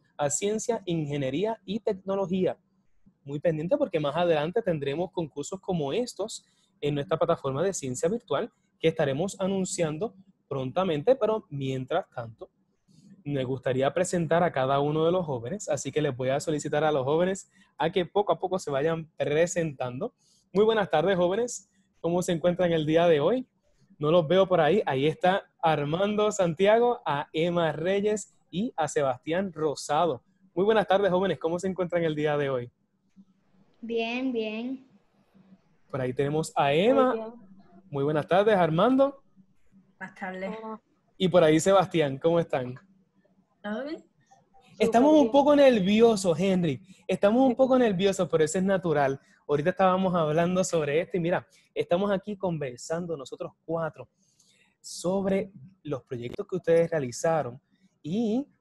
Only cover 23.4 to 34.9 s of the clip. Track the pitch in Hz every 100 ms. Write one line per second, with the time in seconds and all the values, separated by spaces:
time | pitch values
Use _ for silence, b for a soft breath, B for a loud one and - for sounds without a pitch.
23.4 | 254 _ _ _ _ - 147 175 156 180
24.4 | 190 180 151 202 - 135 147 151 180 190
25.4 | - - 165 151 143 165 202 208 214 202
26.4 | 175 156 196 226 240 233 165 143 - 160
27.4 | 175 175 165 151 170 202 208 214 - _
28.4 | _ 170 240 - 151 156 135 123 - 170
29.4 | 196 151 156 131 - 147 170 127 _ _
30.4 | _ 170 202 220 185 190 202 180 196 151
31.4 | 165 175 190 185 175 175 165 151 151 147
32.4 | 139 131 120 _ _ _ _ _ - _
33.4 | _ _ _ _ 226 233 226 240 262 233
34.4 | 214 220 240 262 _